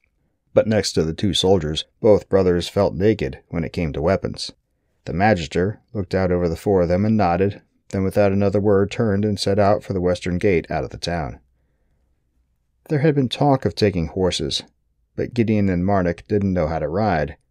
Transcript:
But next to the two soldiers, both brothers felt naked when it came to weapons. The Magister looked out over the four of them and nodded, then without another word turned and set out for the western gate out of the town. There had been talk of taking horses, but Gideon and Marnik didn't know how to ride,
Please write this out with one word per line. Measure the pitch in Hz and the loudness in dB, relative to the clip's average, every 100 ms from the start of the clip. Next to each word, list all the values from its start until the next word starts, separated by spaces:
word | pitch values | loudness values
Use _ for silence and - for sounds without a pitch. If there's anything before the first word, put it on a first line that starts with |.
| _ _ _ _ _ | _ _ _ _ _
But | 104 107 | 0 2
next | 107 - | 2 0
to | 98 | 0
the | 80 | -2
two | 82 101 | -2 -2
soldiers, | 78 92 98 76 78 - _ | 0 2 2 0 -6 -8 _
both | 110 98 - | 2 2 2
brothers | 95 90 87 - | 2 2 0 0
felt | 101 95 73 | 0 0 2
naked | 104 107 65 - _ | 0 0 -4 -8 _
when | 85 76 | -6 -6
it | |
came | 90 82 | -4 -4
to | 71 | -2
weapons. | 82 95 53 - - - _ _ _ _ | -2 -2 -4 -10 -14 -16 _ _ _ _
The | - | -8
Magister | 78 107 95 76 85 95 110 _ | 0 2 0 -2 -2 -2 -4 _
looked | 113 92 92 | -10 -4 -2
out | 92 | 0
over | 90 87 | 0 -2
the | 82 | -2
four | 104 95 | 0 2
of | 85 | 2
them | 90 | 2
and | 107 110 | 2 2
nodded, | 90 87 98 - _ _ - | 2 2 -2 -4 _ _ -8
then | 98 | -4
without | 95 104 101 | -2 2 2
another | 98 101 104 | 2 0 2
word | 104 98 101 | 2 2 2
turned | - 113 98 107 | 0 0 0 0
and | 98 | -2
set | 104 98 | 0 2
out | 98 104 | 2 2
for | - | -2
the | 95 | -2
western | 90 87 90 87 | 0 -2 -2 0
gate | 107 85 - | 2 2 0
out | 76 | -4
of | 62 | -6
the | - | -8
town. | 82 85 65 - _ _ _ _ _ _ _ _ _ _ _ _ _ _ - | -6 -6 -6 -10 _ _ _ _ _ _ _ _ _ _ _ _ _ _ -6
There | 151 | 0
had | 156 143 | 2 2
been | 127 | 0
talk | - 147 131 | 0 2 2
of | 101 | 0
taking | - 107 87 80 | 0 0 0 -2
horses, | 95 92 87 71 - - _ _ _ _ - | 0 0 0 -4 -6 -10 _ _ _ _ -8
but | - | -4
Gideon | 120 107 107 98 | 0 0 2 2
and | 87 92 | 0 0
Marnik | 101 87 85 - | 0 0 -4 -4
didn't | 104 98 | -2 0
know | 90 78 | 0 0
how | 80 | -2
to | 76 | -4
ride, | 92 107 82 76 - _ | -2 0 0 -2 -8 _